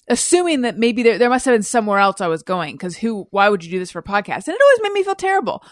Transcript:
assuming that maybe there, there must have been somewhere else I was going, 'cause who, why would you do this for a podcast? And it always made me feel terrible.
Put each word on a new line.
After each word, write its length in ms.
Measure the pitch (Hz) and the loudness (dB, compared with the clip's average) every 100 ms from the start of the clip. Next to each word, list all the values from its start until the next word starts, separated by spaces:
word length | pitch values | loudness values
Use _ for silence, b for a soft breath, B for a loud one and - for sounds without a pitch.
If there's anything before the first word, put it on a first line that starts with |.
| - | -4
assuming 540 | 240 - 349 349 294 | -2 2 2 2 0
that 140 | 240 202 | -2 0
maybe 240 | 233 220 | 0 2
there, 160 | 233 196 | 2 4
there 100 | 240 | 2
must 160 | 254 269 | 2 2
have 80 | |
been 80 | 240 | 0
somewhere 380 | 202 247 208 196 | 2 -2 0 2
else 200 | 196 190 | 2 0
I 60 | 180 | -4
was 160 | 160 | -4
going, 340 | - 185 160 - | -4 -6 -6 -8
'cause 180 | 180 170 | -12 -6
who, 300 | 226 214 180 | -6 -6 -6
why 180 | 196 202 | 2 2
would 160 | 202 | 2
you 60 | 165 | -4
do 80 | 185 | -8
this 140 | 180 | -8
for 80 | 175 | -12
a 40 | |
podcast? 440 | - 202 202 - 190 | -4 -4 -4 -8 -6
And 80 | 403 | 4
it 60 | |
always 160 | 554 494 | 6 6
made 120 | 415 | 2
me 100 | 403 | -2
feel 100 | 392 | -2
terrible. 500 | 381 381 381 233 - b | -2 0 -2 -2 -8 b